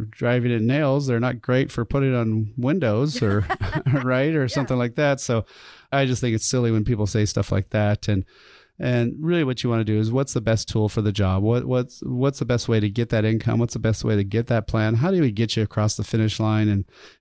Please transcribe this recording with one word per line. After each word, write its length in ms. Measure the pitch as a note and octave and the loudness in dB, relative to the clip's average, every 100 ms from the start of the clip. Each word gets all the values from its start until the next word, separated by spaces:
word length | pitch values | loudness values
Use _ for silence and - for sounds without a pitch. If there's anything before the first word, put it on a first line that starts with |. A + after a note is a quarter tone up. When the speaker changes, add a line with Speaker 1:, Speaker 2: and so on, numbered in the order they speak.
| G#2+ | -6
Speaker 1:
driving 420 | - A#2+ B2 A#2+ | -4 0 0 0
in 140 | A#2 A2 | 0 0
nails. 400 | C#3 D3 C#3 C#3 | 2 2 0 0
They're 140 | A#2 | 0
not 200 | B2 B2 | 0 -4
great 320 | - B2+ C3+ | 0 0 0
for 140 | - A#2+ | -4 -2
putting 300 | C#3 C3+ B2 | 0 0 0
on 360 | A2+ A2 G#2+ B2 | 0 0 -2 -2
windows 640 | B2 F3+ B2 G#2 D3 C#3+ | -2 0 0 0 0 0
or, 240 | G#2+ G2+ G2 - | 0 0 0 -2
<laughs> 160 | - - C3+ | -4 -4 0
Speaker 2:
<laughs> 0 | C#3 | 0
Speaker 1:
right, 300 | B2+ B2+ C#3+ | 0 0 2
or 80 | D#3+ | 0
Speaker 2:
Yeah. 60 | B2+ | 0
Speaker 1:
something 280 | C#3+ B2+ B2+ | -2 -2 0
like 160 | A#2+ A#2+ | -2 0
that. 260 | D3 C3+ | 0 0
So 240 | - A#2 - - - - - | 0 -2 -2 -10 -20 -20 -4
I 160 | C#3 C3+ | 0 0
just 120 | B2 | 0
think 140 | B2 | 0
it's 140 | A2 - | -2 0
silly 240 | B2+ A#2+ | 0 2
when 120 | A2 | 2
people 220 | G#2+ A2 G#2 | 2 0 0
say 200 | G#2+ G#2 | 0 0
stuff 260 | - - | 0 0
like 180 | G2 - | -2 -2
that. 380 | G#2+ G#2 G#2 - | 0 0 0 0
And, 180 | G2 - - - - _ - | -2 -2 -10 -20 -20 _ -8
and 340 | B2 B2 A#2+ - | -2 0 0 -2
really 240 | D#3 F3 | -2 0
what 200 | C3+ B2 | 0 -2
you 60 | B2 | 0
wanna 140 | A2+ | 0
do 160 | G#2+ G#2+ | 2 0
is 120 | A2 | 2
what's 220 | B2 C#3 | 0 -2
the 80 | B2 | -2
best 260 | A2 A2 - | 0 0 0
tool 220 | A2+ G#2+ | -2 0
for 140 | - | 0
the 80 | G#2 | 0
job? 320 | G2+ F#2+ F#2+ | 2 0 2
What, 220 | G#2 A#2+ B2+ | 2 0 0
what's, 340 | B2+ B2 - | -2 -2 -6
what's 380 | B2 B2 C#3 C3+ | -6 -2 0 0
the 60 | B2 | -2
best 220 | A#2+ - | -2 0
way 120 | A2+ | 0
to 100 | G#2 | 0
get 200 | G#2 A#2 | 0 0
that 140 | A2+ G#2+ | 2 2
income? 340 | A2+ A2+ A2+ | 0 0 0
What's 140 | A#2 A#2 | 0 -2
the 40 | |
best 240 | A2 G#2+ | -2 -2
way 120 | A2+ G#2 | 0 0
to 80 | |
get 240 | G2+ G#2+ A#2 | 0 -2 0
that 180 | A#2 - | -2 0
plan? 300 | A2+ A2 A#2 | 0 2 2
How 160 | E3 | 2
do 100 | F#3+ | 2
we 100 | C3+ | 2
get 240 | G2+ A#2 - | 0 -2 0
you 60 | |
across 340 | G#2+ - G#2+ - | -2 0 0 -2
the 80 | |
finish 360 | A2 A2+ A2 - | -2 0 0 0
line 280 | A2 G#2+ G#2+ | 0 2 2
and, 180 | G2+ F#2+ - - - | 0 -2 -10 -20 -12